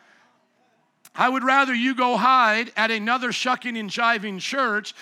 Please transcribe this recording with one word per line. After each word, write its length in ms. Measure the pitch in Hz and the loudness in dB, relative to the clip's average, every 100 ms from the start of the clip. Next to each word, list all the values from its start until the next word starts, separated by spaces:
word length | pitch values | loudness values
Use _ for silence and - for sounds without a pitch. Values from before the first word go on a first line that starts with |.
| _ _ _ _ _ _ _ _ _ _ _ | _ _ _ _ _ _ _ _ _ _ _
I 160 | - 226 | 0 2
would 140 | 262 | 2
rather 320 | 247 269 269 247 | 2 2 2 0
you 180 | 254 | -2
go 240 | 247 247 233 | 0 0 2
hide 540 | 240 262 233 214 233 - | 4 4 4 2 -2 -2
at 140 | 220 | -2
another 420 | 226 214 254 240 | -2 -2 -2 -2
shucking 460 | 202 247 254 247 233 | -4 -2 -4 -4 -8
and 140 | 208 | -8
jiving 480 | 226 233 233 208 190 | -2 0 0 -4 -8
church 560 | - 277 254 208 202 - | -6 -2 -2 -2 -6 -14